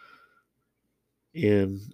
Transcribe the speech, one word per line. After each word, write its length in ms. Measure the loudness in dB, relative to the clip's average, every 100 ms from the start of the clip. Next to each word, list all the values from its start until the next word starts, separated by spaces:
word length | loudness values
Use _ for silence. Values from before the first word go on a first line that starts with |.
| -20 -20 _ _ _ _ _ _ _ _ _ _ _ -2
in 460 | 2 2 2 -4 -10